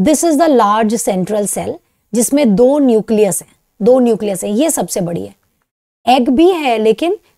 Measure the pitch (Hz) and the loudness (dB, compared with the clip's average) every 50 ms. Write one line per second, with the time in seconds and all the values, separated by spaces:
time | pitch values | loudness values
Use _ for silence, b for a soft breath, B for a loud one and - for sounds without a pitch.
0 | 185 294 302 - 339 339 302 277 339 320 277 233 214 202 208 220 233 208 233 220 | 0 0 0 0 0 0 0 0 2 2 2 2 2 2 2 0 0 -2 -2 -4
1 | - 240 196 185 180 196 214 208 208 190 - 185 170 208 285 349 _ _ _ _ | -4 -4 -4 -4 -4 -4 -4 -4 -4 -4 -6 -8 -8 -8 -10 -12 _ _ _ _
2 | _ _ - 240 233 - 277 294 294 220 196 190 247 254 285 302 277 254 226 214 | _ _ -4 -2 -2 0 0 0 2 2 2 4 4 4 4 2 2 2 2 0
3 | 208 - 226 208 208 190 170 - - - _ _ _ _ _ - 196 233 254 262 | 0 0 0 0 0 0 0 -4 -8 -14 _ _ _ _ _ -2 2 2 4 4
4 | 247 240 220 170 214 202 190 180 202 202 208 226 311 320 - 277 185 170 - - | 4 2 0 -2 -2 -6 -6 -6 -6 -4 -2 -2 -2 -2 -2 -4 -6 -6 -6 -6
5 | 175 170 175 180 196 202 - _ _ _ _ _ _ _ _ _ _ _ _ _ | -6 -6 -6 -8 -10 -12 -16 _ _ _ _ _ _ _ _ _ _ _ _ _
6 | _ 233 254 277 240 - 254 294 330 370 381 320 302 254 233 220 214 220 214 - | _ 0 2 2 2 2 2 2 4 2 2 0 -2 -2 -2 0 0 0 0 0
7 | 320 339 415 - _ _ _ | -2 -4 -4 -6 _ _ _